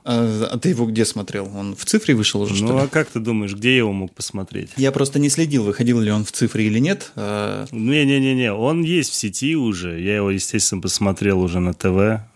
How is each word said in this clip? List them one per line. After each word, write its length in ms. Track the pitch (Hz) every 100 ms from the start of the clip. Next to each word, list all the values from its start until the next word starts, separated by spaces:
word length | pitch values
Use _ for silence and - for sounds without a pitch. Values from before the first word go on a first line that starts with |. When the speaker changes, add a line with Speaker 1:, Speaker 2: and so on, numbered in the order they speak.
Speaker 1:
А, 440 | - 117 117 107 110
а 80 | 120
ты 120 | 175
его 160 | 117 113
где 180 | 110
смотрел? 440 | 107 107 98 101 98
Он 220 | 101 101 95
в 80 |
цифре 320 | - 113 - 113
вышел 240 | 101 101
уже, 140 | 101
Speaker 2:
Ну, 20 | 98
Speaker 1:
что 220 | 110 131
ли? 60 |
Speaker 2:
а 40 | 139
как 200 | 156 143
ты 100 | 117
думаешь, 340 | 110 110 101
где 160 | 101 123
я 40 | 131
его 160 | 107
мог 200 | 98 92
посмотреть? 580 | - - 101 95 98 - -
Speaker 1:
Я 140 | 135
просто 300 | 139 135 143
не 80 | 143
следил, 340 | 160 160 139
выходил 380 | 104 101 120 120
ли 100 | 107
он 140 | 107
в 80 | 104
цифре 340 | - 113 113 107
или 140 | 110
нет. 320 | 156 196 -
А 520 | 107 104 104 104 101 104
Speaker 2:
Не-не-не-не, 840 | 113 113 151 139 139 135 127 120
он 300 | 101 127 165
есть 280 | 160 175 131
в 20 |
сети 400 | - 107 - 139
уже. 460 | 160 117 90 90 82
Я 160 | 95 104
его, 160 | 101
естественно, 480 | 95 - 107 - 95
посмотрел 600 | 90 - 98 92 101 95
уже 200 | 90 90
на 140 | 90
Т 160 | 90 98
В, 360 | 92 107 107 110